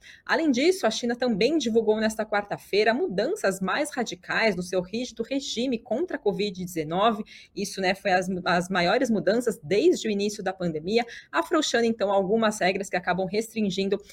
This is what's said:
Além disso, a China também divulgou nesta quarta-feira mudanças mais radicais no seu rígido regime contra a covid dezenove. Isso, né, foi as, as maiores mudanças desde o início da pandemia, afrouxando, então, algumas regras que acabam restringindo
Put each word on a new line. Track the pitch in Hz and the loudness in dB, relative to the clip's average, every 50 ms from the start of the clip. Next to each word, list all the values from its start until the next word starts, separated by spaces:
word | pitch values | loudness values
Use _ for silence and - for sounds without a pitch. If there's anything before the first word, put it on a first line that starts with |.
| - - - - _ | -20 -20 -20 -20 _
Além | - 196 262 330 311 | -2 0 2 2 2
disso, | 254 240 277 349 370 - - 220 | 2 4 4 4 2 4 0 0
a | |
China | 214 - - 233 240 240 | 0 0 -2 -4 -2 0
também | 254 247 226 175 214 269 320 320 | 0 0 2 2 2 2 2 2
divulgou | 262 240 214 233 214 208 214 220 | 0 2 2 2 4 4 2 2
nesta | 220 220 220 - 214 | 2 -2 -2 -2 -4
quarta-feira | 214 - 202 208 - 170 - - - - 196 214 226 233 | -2 -2 -2 -2 -2 -8 -10 -6 -2 2 2 4 4 2
mudanças | 269 370 370 196 180 214 285 403 427 - - 185 185 | 2 0 -2 -2 -2 -2 -2 -2 0 0 0 0 0
mais | 190 185 196 247 302 294 | -2 -2 -2 -2 -2 -4
radicais | - - 226 - 175 - - - 160 180 220 226 190 | -2 -6 -6 -6 -6 -12 -8 -4 -2 2 2 2 0
no | 175 175 | 0 -4
seu | 180 - 185 | -2 -2 -2
rígido | 180 180 - 226 254 - - - | -2 -2 -6 -6 -6 -6 -6 -8
regime | 226 - 269 277 269 - - 214 240 277 247 220 | -6 -4 -2 -4 -4 -4 -4 -2 -2 -2 -2 -4
contra | - - 214 254 349 370 - | -4 -4 -2 -2 -2 -4 -6
a | - | -4
covid | - 208 190 175 208 208 180 185 185 | -2 -2 0 0 -2 -2 -2 -6 -8
dezenove. | 175 180 165 156 151 165 180 202 233 226 208 214 - - - - _ _ | -6 -4 -4 -4 -2 0 2 2 2 2 0 -6 -12 -14 -20 -20 _ _
Isso, | - 202 202 - - | -8 -6 -6 -4 -2
né, | 190 180 190 | 0 0 0
foi | - - 208 | 0 0 2
as, | 180 185 185 185 190 180 175 | 2 2 2 0 -4 -4 0
as | 180 175 180 175 180 | 2 2 2 2 0
maiores | 190 180 175 175 202 254 277 240 | 0 0 2 2 2 2 2 2
mudanças | 226 196 151 - 208 240 247 233 196 - | 0 2 2 2 2 2 0 -2 -4 -4
desde | - 143 180 208 277 359 339 - - 220 | -4 0 0 4 4 4 2 2 0 -2
o | |
início | 208 202 202 208 208 - | -2 0 0 -2 -2 -4
da | 190 190 190 | -6 -6 -6
pandemia, | - 180 175 156 156 156 180 220 233 240 233 - - - _ | -4 -4 -4 -4 -4 -4 0 0 0 0 -2 -8 -18 -18 _
afrouxando, | - 294 330 - 349 311 302 - - 240 233 | -4 -4 -2 2 0 0 0 2 0 2 2
então, | 233 226 226 202 196 | 2 0 0 0 2
algumas | 196 196 196 180 214 226 226 214 214 - | 2 2 2 2 2 2 2 0 0 2
regras | 175 180 190 196 190 - | 0 0 0 0 -4 -4
que | - | -4
acabam | 180 180 185 175 180 190 | -4 -2 -2 -2 -2 -2
restringindo | 180 185 208 226 - - 226 214 196 175 196 196 196 196 196 - - | -2 -2 -4 -4 -4 -2 -2 -2 0 0 -2 0 0 -2 -2 -4 -12